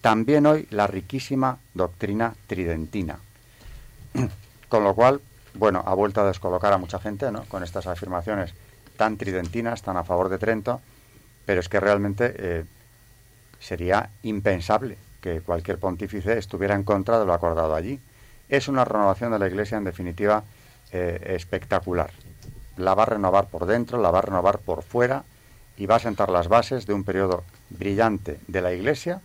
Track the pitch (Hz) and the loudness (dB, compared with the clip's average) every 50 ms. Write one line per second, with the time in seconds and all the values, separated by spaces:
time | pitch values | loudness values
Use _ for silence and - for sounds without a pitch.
0 | - 123 110 110 113 117 147 147 143 151 151 156 - - 110 104 104 98 92 98 | 4 4 4 4 4 4 4 6 6 6 6 4 2 -2 0 2 2 2 0 -4
1 | 92 - - 131 127 - 139 131 131 131 127 127 _ _ _ 90 92 85 87 - | -8 -6 -8 -8 -6 -2 -2 0 0 0 0 -4 _ _ _ -2 -2 -2 -2 -6
2 | - 101 101 110 117 117 110 - - - 110 90 92 85 82 80 80 78 - - | -6 -4 -2 0 -2 -2 -4 -8 -10 -8 -6 -4 -2 -2 -2 -4 -4 -6 -4 -4
3 | 90 78 71 - - - - _ _ - - - - - - - - - - - | -4 -4 -6 -10 -16 -20 -20 _ _ -20 -20 -20 -20 -18 -18 -18 -18 -20 -20 -20
4 | - - - - 127 104 - - - - - - - - - 110 104 101 98 107 | -20 -10 -4 -4 -4 -4 -4 -12 -20 -20 -20 -20 -8 0 2 4 4 4 4 6
5 | 117 127 139 139 - - - - - - - 98 101 107 95 90 - - 92 92 | 6 6 6 4 -4 -14 -20 -20 -20 -20 -4 2 2 4 4 2 0 0 2 2
6 | 104 104 101 110 101 98 92 92 - 92 90 90 95 101 101 95 90 85 - 92 | 2 2 2 2 2 2 0 0 -2 -2 -2 2 4 4 2 2 0 -4 -8 -8
7 | - 107 104 98 135 131 107 110 - - - 95 90 85 87 98 87 90 90 85 | -8 -8 -8 -4 -4 -4 -4 -6 -10 -8 -10 -8 -8 -8 -8 -8 -6 -6 -8 -8
8 | 98 92 90 90 87 107 107 101 92 85 - - - - - - _ - _ - | -8 -6 -6 -6 -4 -4 -4 -4 -4 -6 -8 -18 -20 -20 -20 -20 _ -20 _ 0
9 | 110 110 110 - 113 98 92 92 87 85 90 117 117 117 117 110 - 101 92 90 | 0 0 0 -2 -6 -4 -4 -4 -4 -4 -6 -4 -4 -4 -6 -6 -6 -4 -4 -4
10 | 87 - 90 87 92 95 95 92 107 107 113 110 98 - 123 127 - - - - | -2 0 0 2 2 0 0 -2 0 0 0 0 -2 -4 -6 -6 -8 -20 -20 -20
11 | _ _ _ - _ - _ _ - - 101 90 87 - - 101 95 104 101 101 | _ _ _ -20 _ -20 _ _ -4 0 0 0 0 0 0 2 4 4 4 4
12 | 101 101 101 104 120 120 - - 98 90 85 82 80 - - - - _ - _ | 2 -2 0 0 -2 -2 -2 -4 -6 -4 -4 -4 -6 -8 -16 -20 -20 _ -20 _
13 | - _ - _ _ _ _ _ _ _ - _ - - 95 82 85 87 95 104 | -20 _ -20 _ _ _ _ _ _ _ -20 _ -12 -10 -8 -6 0 2 2 2
14 | - - - - - 117 107 101 98 107 95 90 87 87 107 110 131 123 95 - | 0 -2 -12 -12 -8 -6 -6 0 0 0 0 0 0 0 0 0 0 -4 -10 -12
15 | - - - - - 92 85 80 82 - 87 85 82 - 95 87 - 95 90 87 | -18 -20 -20 -10 -8 -6 -6 -6 -4 -4 -4 -4 -2 -4 -6 -4 -2 -4 -4 -4
16 | 104 95 107 104 85 98 117 117 98 98 - 87 95 98 101 101 98 101 104 98 | -8 -8 -8 -6 -2 -2 -2 -2 -2 -6 -6 -2 0 0 0 0 2 2 0 0
17 | 95 117 117 113 107 95 87 85 85 85 82 80 82 78 78 78 85 107 139 135 | 2 2 2 2 4 2 2 2 2 0 0 0 0 0 0 -2 -2 -4 -8 -10
18 | - - _ - - - - - - _ 139 139 131 139 139 131 123 - 107 107 | -12 -20 _ -20 -20 -20 -20 -20 -6 _ 0 0 0 0 2 2 2 2 2 2
19 | 101 98 95 - 120 120 113 104 98 95 87 101 107 101 117 107 101 92 87 - | 4 4 4 2 0 -2 0 0 0 0 0 -2 -4 -2 -4 -4 -4 -4 -6 -6
20 | 90 87 85 87 104 101 107 107 107 - - - - - - - _ - - 90 | -8 -8 -4 0 2 2 2 2 0 -6 -20 -20 -20 -20 -20 -20 _ -10 -6 -4
21 | 90 87 85 85 82 - 95 87 - - - 95 - - 101 92 - 95 90 87 | -4 -4 -4 -6 -6 -6 -6 -6 -4 -4 -6 -6 -2 0 -2 -2 0 0 -2 -2
22 | 76 - - - - - - - - - - - - - - - 92 92 95 98 | -2 -2 -6 -18 -20 -20 -20 -20 -18 -18 -18 -16 -18 -18 -10 -2 2 2 4 4
23 | 110 - 113 104 101 92 90 98 98 - - 80 87 90 107 120 120 - 123 120 | 4 2 2 0 0 4 4 4 2 2 -4 -6 0 0 0 0 0 -2 -2 2
24 | 107 87 85 92 98 98 98 92 87 95 101 - - - 85 76 - - - 120 | 2 4 4 4 2 2 0 2 4 4 2 2 -2 -4 -6 -6 -6 -4 0 0
25 | 123 123 135 139 - - _ - _ - - - - - _ - 101 95 110 117 | 2 2 0 -2 -6 -12 _ -20 _ -20 -20 -20 -20 -20 _ -10 2 2 2 4
26 | - 117 104 - 104 95 92 87 87 85 104 120 117 - 135 127 107 98 101 101 | 4 0 0 0 0 2 4 2 4 6 4 4 4 4 -4 -6 -2 -2 -4 -2
27 | 95 104 92 92 98 92 90 87 87 - - - - - - - - 101 98 101 | -2 -2 0 0 2 2 0 -2 -4 -10 -20 -20 -20 -20 -12 -6 -4 -2 0 2
28 | 113 113 104 - - - 73 - - - 92 95 90 90 90 90 98 131 151 135 | 2 2 2 -2 -4 -8 -10 -10 -12 -4 -4 -2 0 0 -2 -2 -2 -2 -2 -2
29 | - 170 175 190 - | -4 -8 -8 -8 -10